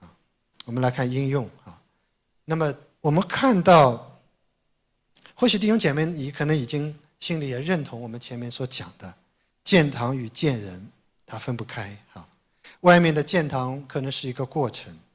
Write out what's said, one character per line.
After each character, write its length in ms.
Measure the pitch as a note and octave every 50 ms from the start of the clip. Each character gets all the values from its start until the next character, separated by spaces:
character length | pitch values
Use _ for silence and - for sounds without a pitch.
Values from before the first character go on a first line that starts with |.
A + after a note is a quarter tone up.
啊， 120 | - - _ _ _ _ _ _ _ _ _ - -
我 80 | A#2+
们 100 | A#2 B2+
来 80 | B2+ B2+
看 200 | B2+ C3+ B2+ B2
应 180 | B2+ C3+ C#3 C3+
用 200 | C#3+ C3+ A2 F#2 - _ _
啊。 160 | F#2 - _ _ _ _ _ _ _ _ _ _ _ _ _ _
那 120 | D3+ D#3+
么 180 | D#3+ D#3 C#3+ C3+ - - _ _ _
我 100 | - D3
们 140 | D3 F3+ G3+ -
看 340 | - - C4+ C4 A3 F3+
到， 580 | - F#3+ F3 D#3 C#3 B2 A#2 - - - - _ _ _ _ _ _ _ _ _ _ _ _ _ _ _ _ _ _ _ _ - - - _
或 120 | - B3
许 120 | A#3+ A3 F#3+
弟 100 | G#3+ G#3
兄 100 | A3+ A3
姐 140 | - D3+
妹 120 | C#3 D#3 D#3
你 260 | E3+ F3 D3+ C3 C#3+
可 140 | C#3 - D3
能 120 | D3+ D#3
已 100 | D3 A#2+
经 320 | A#2 D3+ C#3+ D3 D3+ D3+ - _ _ _ _
心 200 | - - E3 D#3
里 80 | C#3+ C3+
也 120 | B2 B2+
认 240 | D3 F3 F#3 D#3 C3
同 180 | - A#2+ A#2
我 60 | A#2+ A2+
们 100 | A2+ A#2+
前 180 | - - B2
面 140 | A#2+ A#2+ A#2+
所 160 | - - B2+
讲 260 | B2 - - G#2+ - - -
的， 160 | F#2 F2+ - _ _ _ _ _ _ _ _ _
建 260 | _ - G3 E3+ D3+ C#3+
堂 260 | - A#2 A#2+ B2 C#3
与 140 | C3 A#2 A2
建 300 | - - E3 D3 B2 G#2+
人 300 | G2+ F#2 F2+ F#2 G2+ - - _ _ _ _ _ _
它 140 | - A2+ A#2
分 180 | - C3 A#2+
不 80 | A2+ A2
开 320 | - - A#2+ G2 G2+ G2+ G2+ _ _
啊。 160 | - F2+ - _ _ _ _ _ _ _ _ - - _
外 180 | - F3 F3 F3
面 160 | E3+ D#3+ D3+
的 80 | D3+
建 260 | D3 - G3 F3 D3+ C#3+
堂 380 | C#3 C3 B2+ C3 C3+ C#3+ C#3
可 140 | - - C#3+
能 100 | C3 C3+
是 180 | - - - B2+
一 40 |
个 120 | A#2+ - C3
过 240 | - - D#3 C3+ G#2+
程， 260 | - - - F#2 E2 E2 _ _